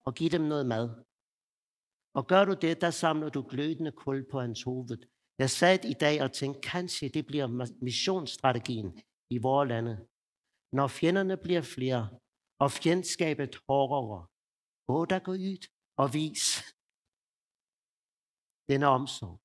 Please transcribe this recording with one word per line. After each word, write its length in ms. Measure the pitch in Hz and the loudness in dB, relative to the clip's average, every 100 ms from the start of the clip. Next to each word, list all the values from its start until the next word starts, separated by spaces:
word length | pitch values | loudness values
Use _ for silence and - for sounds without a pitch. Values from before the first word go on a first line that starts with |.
| 135 | -6
og 80 | |
giv 160 | 117 160 | 0 0
dem 100 | 165 | 2
noget 260 | 151 151 127 | 0 0 0
mad. 380 | 113 120 117 - _ _ _ _ _ _ _ _ _ _ | 0 -2 -6 -20 _ _ _ _ _ _ _ _ _ _
Og 120 | - - | -4 4
gør 180 | 185 | 6
du 100 | 196 190 | 6 2
det, 160 | 165 165 | 0 0
der 100 | 170 | 0
samler 380 | 156 165 156 151 | 0 0 0 -2
du 200 | 139 117 | -6 -6
glødende 420 | 131 151 165 156 | -4 -4 -4 -6
kul 380 | - - 135 131 | -6 -4 -4 -4
på 100 | 135 | -4
hans 220 | 120 110 | -4 -4
hoved. 380 | 127 127 123 117 - _ _ - | -6 -6 -6 -10 -14 _ _ 0
Jeg 120 | 131 | 0
sad 340 | - 175 185 | 6 6 6
i 120 | 220 - | 2 2
dag 180 | 147 147 | 2 4
og 80 | 135 | 0
tænkte, 280 | - 139 139 | -2 -6 -6
kanskje 480 | - 180 180 - 135 | -6 -4 -4 -6 -4
det 180 | 156 147 | -4 -4
bliver 220 | 147 127 123 | -2 -2 -2
ma-, 260 | 120 - | -6 -6
missionsstrategien 1040 | 123 113 190 190 143 - 131 123 - 117 98 - - _ - | -4 -2 0 0 -2 0 2 2 -2 -4 -6 -10 -20 _ -6
i 80 | 123 | -2
vore 300 | 127 139 135 | 2 4 2
lande. 400 | 117 117 107 - _ _ _ _ _ - | 0 -4 -6 -12 _ _ _ _ _ -4
Når 160 | 135 139 | 0 0
fjenderne 480 | - 165 190 190 190 | 2 2 2 2 -2
bliver 260 | 175 175 | 0 -2
flere, 580 | 131 - 127 127 107 - _ _ _ - | -2 -4 0 0 -2 -8 _ _ _ 0
og 120 | 139 | 0
fjendskabet 840 | - 165 180 175 - 160 147 139 - - | 2 2 2 0 -2 -2 -2 -6 -8 -2
hårdere, 580 | 139 131 139 113 98 85 _ _ _ _ _ - | 0 0 -2 -4 -8 -12 _ _ _ _ _ -2
gå 180 | 143 | 0
der 160 | 170 185 | 2 -2
gå 80 | 185 | -2
ud 300 | 185 190 190 - _ _ - | -4 -4 -8 -12 _ _ 0
og 100 | 139 | 0
vis 300 | 151 156 - - - - - _ _ _ _ _ _ _ _ _ _ _ _ _ _ _ _ _ _ - | 0 -2 -2 -2 -2 -6 -20 _ _ _ _ _ _ _ _ _ _ _ _ _ _ _ _ _ _ 0
denne 180 | 139 143 | 2 4
omsorg. 540 | 131 139 - 92 - | 4 0 -8 -10 -14